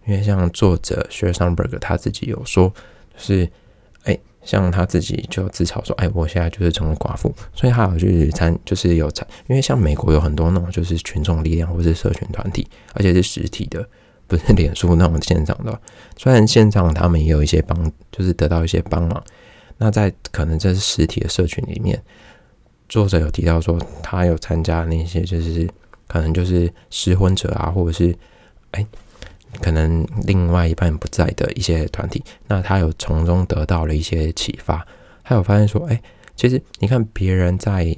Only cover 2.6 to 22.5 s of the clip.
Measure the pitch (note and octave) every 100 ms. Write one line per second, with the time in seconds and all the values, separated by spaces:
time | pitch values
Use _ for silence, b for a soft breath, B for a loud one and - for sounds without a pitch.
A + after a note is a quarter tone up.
2.6 | F#2 B B B B - - F#2+ E2+ b
3.6 | b b b _ - G2+ - _ - G2
4.6 | F#2 F#2 F#2 - - G2 - - F#2+ -
5.6 | E2+ - - - F2+ F2+ D#2+ - E2+ G2
6.6 | F2 D#2 D#2 D2+ - - - B B -
7.6 | B2+ A#2+ G2 E2 F#2+ E2+ D2+ D2+ E2+ E2+
8.6 | - F#2 F2+ E2 D2+ - - B - B2+
9.6 | - B2 D#2 C#2+ - D#2 D#2+ D2+ E2 F2+
10.6 | F2 F2+ F2 E2 - D#2 D#2 D#2+ D#2+ E2
11.6 | E2+ F2 E2 D#2+ - - - - F#2+ -
12.6 | - B B - F#2+ F2+ F2+ - E2 -
13.6 | - E2 - b b b - D#2+ - -
14.6 | D#2+ - F2 E2+ E2+ D#2+ - E2+ D2+ -
15.6 | A2+ G#2+ B B B - C3 B2 G#2+ A#2+
16.6 | G#2+ G2+ E2+ E2 F2 E2 D#2 D2+ D2+ D#2+
17.6 | - E2+ D#2+ - - - F#2 E2+ D2 E2
18.6 | E2 F2 - E2 E2 D#2+ B B B B
19.6 | B - A2 G#2+ G2+ - - - D2+ D#2+
20.6 | F#2+ F#2 - - D#2+ - - - F2 -
21.6 | - - - - B B B B B